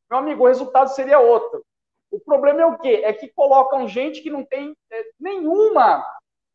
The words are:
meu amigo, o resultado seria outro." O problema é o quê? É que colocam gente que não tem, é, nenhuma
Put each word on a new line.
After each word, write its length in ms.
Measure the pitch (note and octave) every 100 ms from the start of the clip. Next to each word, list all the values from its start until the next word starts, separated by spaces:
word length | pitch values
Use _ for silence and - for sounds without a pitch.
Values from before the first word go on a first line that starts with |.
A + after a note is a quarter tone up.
| _
meu 80 | B3
amigo, 240 | D4+ A3+
o 60 | B3+
resultado 400 | C4 C4 C4 C4+
seria 320 | C4+ C4 C#4
outro." 440 | A#3 A#3 - - - _ _ _ _
O 80 | -
problema 440 | - C#4 C#4+ D4+
é 40 | E4
o 120 | -
quê? 240 | C4+ G#3
É 80 | G#3+
que 160 | G#3+ C4+
colocam 580 | - C#4 C4+ C4+ C4+ A#3
gente 360 | A3 D4+ D4+
que 80 | D#4
não 140 | C#4+
tem, 300 | - C4+ C#4+ D#4 _
é, 140 | A3+ - _
nenhuma 840 | E4+ G4 D#4 G4 G#4+ D#4 A3 C#3+ - - _ _ _